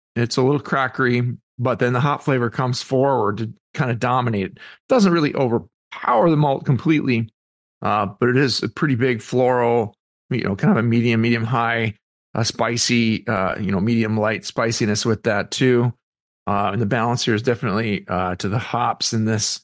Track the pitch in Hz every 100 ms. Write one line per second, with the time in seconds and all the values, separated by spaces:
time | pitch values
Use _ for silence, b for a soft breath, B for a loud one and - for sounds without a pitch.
0 | _ 120 117 - 131 143 - 139 127 -
1 | 127 120 123 117 _ - 123 120 123 123
2 | 143 143 - 131 117 - 127 127 - 131
3 | 139 127 104 104 113 - _ - 131 113
4 | 127 127 120 104 95 - B B - 262
5 | 196 170 147 - 127 117 - _ _ -
6 | - 277 175 151 147 135 - 123 165 151
7 | - 117 113 _ _ _ _ _ 104 104
8 | 98 98 123 127 139 - 120 - 151 120
9 | 131 117 - 123 123 123 117 120 110 -
10 | _ _ - 120 - 95 156 170 117 117
11 | 120 113 113 117 113 123 117 117 110 -
12 | _ _ _ 107 113 - 113 120 - 120
13 | 113 104 - 104 92 - 95 98 107 117
14 | 110 110 107 104 - - 117 113 107 101
15 | 117 107 117 101 92 - 127 123 120 -
16 | _ _ _ _ - 101 101 101 104 120
17 | 117 123 - 107 127 117 120 101 113 98
18 | - 90 92 90 98 113 - 120 120 -
19 | - 113 110 110 - -